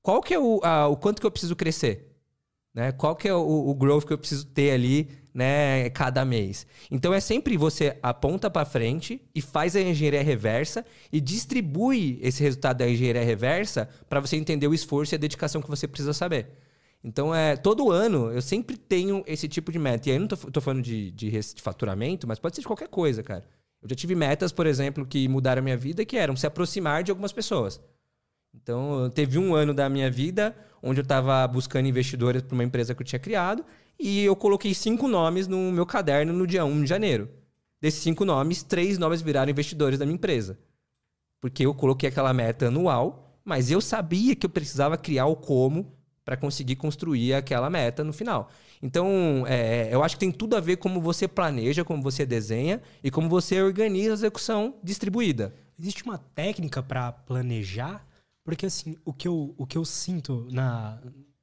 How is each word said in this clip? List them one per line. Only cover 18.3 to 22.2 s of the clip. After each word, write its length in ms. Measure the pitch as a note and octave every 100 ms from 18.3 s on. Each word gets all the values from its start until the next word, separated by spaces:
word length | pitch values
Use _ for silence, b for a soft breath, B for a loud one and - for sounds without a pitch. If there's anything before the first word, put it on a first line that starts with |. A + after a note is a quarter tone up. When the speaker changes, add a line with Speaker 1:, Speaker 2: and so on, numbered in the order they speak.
Speaker 1:
eu 100 | A#2+
sempre 360 | B2+ G#3 A#3 B3
tenho 460 | _ F#3 F#3+ G3 -
esse 200 | D3+ D3+
tipo 220 | E3+ D#3+
de 80 | E3
meta. 280 | C#3+ A#2 C3+
E 40 |
aí 60 | C3
eu 40 |
não 60 | G#3
tô, 100 | F#3+
tô 240 | - C#3+
falando 200 | C3+ C3
de, 300 | A#2+ A2+ G2
de 180 | G2+ G#2+
res-, 240 | G#2+ G#2
de 80 | -
faturamento, 640 | - F#2 A2 F#2+ B2+ F3+